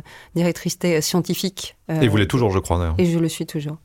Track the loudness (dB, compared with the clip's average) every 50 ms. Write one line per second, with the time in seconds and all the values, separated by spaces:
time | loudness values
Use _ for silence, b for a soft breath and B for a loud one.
0 | B B B B B B B 0 0 0 0 0 -4 -6 -4 -2 0 2 2 2
1 | 0 0 0 0 0 0 -2 -2 -4 -4 -6 -8 -12 -14 -16 _ _ -4 0 2
2 | 2 4 4 4 2 2 2 2 2 2 2 0 0 0 0 0 0 0 0 2
3 | 2 2 2 2 0 -2 -2 -6 -8 -8 -8 -8 -8 -8 -10 -12 -16